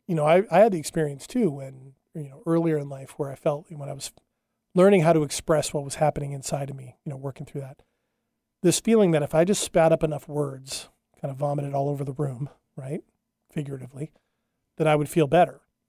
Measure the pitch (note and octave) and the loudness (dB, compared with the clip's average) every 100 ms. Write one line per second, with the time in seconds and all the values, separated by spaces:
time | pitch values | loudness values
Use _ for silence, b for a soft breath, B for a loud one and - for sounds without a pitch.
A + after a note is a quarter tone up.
0 | - D#3+ D3+ F3 A3 E3 A3+ F3+ C#3+ E3 | -4 0 4 4 4 6 6 4 -4 -2
1 | D3+ C#3 - B3+ G3+ C#3 C3+ C3 C3+ C3+ | -2 -4 -6 0 0 -2 -12 -18 -20 _
2 | _ E3 C#3+ C3+ E3 E3 E3 D3+ C#3+ C3+ | _ -14 -14 -8 -2 0 2 -2 -4 -12
3 | C3+ - C#3 C3 E3 D3 - D3+ C#3 C#3 | -14 -10 -10 -6 -4 -4 -6 -14 -12 -12
4 | - - _ _ _ _ _ F3+ F#3+ G3+ | -14 -16 _ _ _ _ _ 4 6 6
5 | D#3+ E3 C#3+ - - D#3 - D3+ C#3 - | 6 2 0 -4 -2 0 0 -6 -8 -2
6 | D3+ D3 C#3 C#3 C3 C#3+ C#3 C3+ B2+ - | 0 0 -6 -10 -8 -6 -8 -12 -16 -16
7 | - C3+ C3+ - C#3+ C#3+ C3+ C#3+ _ _ | -14 -10 -10 -12 -12 -12 -12 -16 _ _
8 | _ _ _ _ _ _ F3+ D#3+ - A3+ | _ _ _ _ _ _ 0 0 2 4
9 | F#3+ D#3 C#3+ D#3 F3+ G3+ - F3+ D#3+ D#3+ | 4 2 0 2 2 0 0 2 4 4
10 | D#3+ C#3+ - D3 C#3+ C3 C3+ - - _ | 0 -4 -6 -6 -6 -8 -12 -14 -14 _
11 | _ _ C#3+ C3 C#3+ C#3+ C#3+ C#3 C#3 C#3+ | _ _ -10 -4 -4 -4 -4 -2 -2 -4
12 | C#3 C3+ C#3+ A#2+ C#3 _ _ - C3 D#3+ | -6 -4 -6 -6 -10 _ _ -14 -10 -10
13 | - _ _ _ _ - C#3+ C3+ B2+ C3 | -10 _ _ _ _ -10 -8 -10 -12 -12
14 | D#3 _ _ _ _ _ _ - D#3 D3+ | -12 _ _ _ _ _ _ -2 2 2
15 | D3 E3+ C#3+ E3 E3+ - _ _ | 2 0 4 6 4 0 _ _